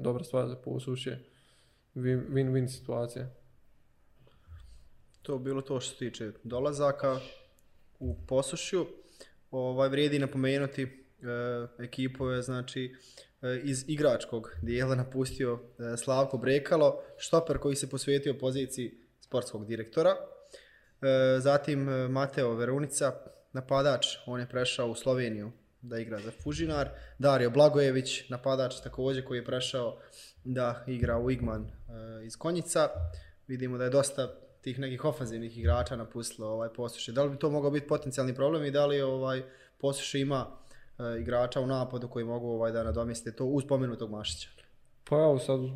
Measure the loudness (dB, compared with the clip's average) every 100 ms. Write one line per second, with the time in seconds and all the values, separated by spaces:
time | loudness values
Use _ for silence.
0 | -2 -2 -2 0 0 -4 -6 -6 -4 -4
1 | -6 -8 -12 _ _ _ _ _ _ -2
2 | 0 2 2 2 2 2 0 -4 -6 -4
3 | -4 -6 -10 -12 -20 _ -20 -20 _ _
4 | _ _ -20 _ -20 -20 -20 -20 -20 -20
5 | _ _ -6 -4 -2 -4 -2 -4 -4 -6
6 | -8 -6 -10 -10 -6 -2 -2 2 0 2
7 | 0 0 -4 -16 -20 _ _ -20 -20 -8
8 | -6 -6 0 0 0 -4 -2 -2 -2 -8
9 | -20 -20 -20 _ _ -2 0 2 4 4
10 | 2 2 0 2 2 2 0 -2 -6 -8
11 | -20 _ -6 -4 -2 -4 -6 -10 -10 -4
12 | -4 -2 -2 -2 -2 -4 -6 -6 -8 -10
13 | -20 -20 -20 _ -4 -2 -2 -2 -2 4
14 | 4 4 0 -6 -6 -6 -2 0 2 2
15 | 0 -2 -2 -2 -2 -2 -8 -10 -6 -4
16 | 2 4 2 2 2 2 4 6 6 4
17 | -4 -12 2 4 4 0 0 0 -2 -2
18 | 2 2 2 0 0 -2 -2 -4 -6 -8
19 | _ _ -4 -4 -2 -6 -6 -6 -2 2
20 | 4 4 -2 -16 -20 -20 -20 _ _ _
21 | 2 6 6 4 4 4 2 0 0 0
22 | 0 0 0 0 0 2 0 0 -2 0
23 | 0 -2 -10 -20 _ -8 0 4 4 2
24 | 0 -4 -6 -6 -4 -2 0 0 -2 0
25 | 0 2 0 -4 -8 -12 _ _ -8 -8
26 | -6 -8 -10 -8 -6 -2 0 0 -2 -6
27 | -14 0 4 6 6 8 8 8 6 4
28 | 0 -4 -6 -4 0 2 0 -4 -8 -2
29 | 0 0 -2 -4 -2 -2 -2 -2 -2 -6
30 | -14 -20 -20 -10 -4 0 0 -2 -4 -2
31 | 0 0 0 0 -2 -4 -8 -12 -14 -14
32 | -14 -14 -14 -6 -4 -2 0 2 2 0
33 | -4 -6 -16 -16 -10 -6 -4 -2 2 4
34 | 2 0 -6 -8 -20 _ -8 -6 -6 -2
35 | -2 -2 -6 -6 -8 0 2 4 2 -4
36 | -8 -8 -8 -8 -6 -4 -4 -6 -8 -6
37 | -4 0 0 0 0 2 2 0 0 -2
38 | -2 -2 -2 2 2 2 2 2 4 4
39 | 0 0 -2 -2 -6 -16 -20 _ -2 -2
40 | -2 0 0 0 -2 -10 -20 -20 -18 -8
41 | -6 -4 0 2 2 2 0 0 -2 -4
42 | -6 -4 -2 -2 -2 0 2 2 0 0
43 | -2 -4 -8 -4 0 0 2 2 0 -4
44 | -6 -6 -6 -6 -10 -18 -20 -20 -20 _
45 | 0 4 6 4 2 0 -2